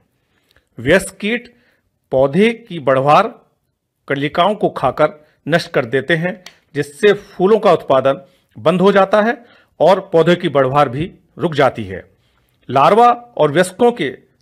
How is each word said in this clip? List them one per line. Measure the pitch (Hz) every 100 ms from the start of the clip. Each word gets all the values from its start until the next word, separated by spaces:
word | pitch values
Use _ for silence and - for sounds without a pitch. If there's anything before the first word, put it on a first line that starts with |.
| _ _ _ _ _ _ _ -
वयस्क | 120 185 190 -
कीट | 208 240 240 _ _ _ _ _ _
पौधे | 131 139 160 226
की | 233 - 170
बढ़वार | 131 131 139 165 220 - _ _ _ _ _ _ -
कलिकाओं | 139 143 180 180 214
को | 180
खाकर | - 131 123 151 - _ _ 139
नष्ट | 165 -
कर | 156 120
देते | 135 131 165
हैं, | 175 - - - _ 139
जिससे | 147 - 208
फूलों | 196 - - 185 214
का | 190
उत्पादन | 156 - 135 131 139 - _ _ -
बंद | 117 180
हो | 190
जाता | 196 190 214
है | 220 285 - _ _ -
और | 156 190 190
पौधे | 165 160 175
की | 175
बढ़वार | 139 131 143 143
भी | 131 185 - _ -
रुक | 170 143
जाती | 135 -
है। | 98 90 - _ _ _ _ _ -
लार्वा | 131 151 208 240
और | 240 - - 151
वयस्कों | 147 180 - 240
के | 240 139 - _ _